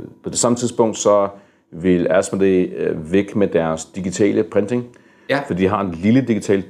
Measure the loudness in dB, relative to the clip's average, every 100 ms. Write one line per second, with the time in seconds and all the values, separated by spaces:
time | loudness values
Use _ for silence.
0 | -10 -12 -10 -2 0 0 -4 0 0 2
1 | 2 4 2 -4 _ _ _ -4 0 2
2 | 4 2 0 0 2 2 0 -2 -4 -4
3 | -2 0 0 0 0 2 0 -4 -8 -8
4 | -6 0 2 2 0 -2 -2 -4 -6 -16
5 | _ _ -4 -4 -2 0 0 0 -2 -2
6 | 2 2 2 -2 0 -2 -2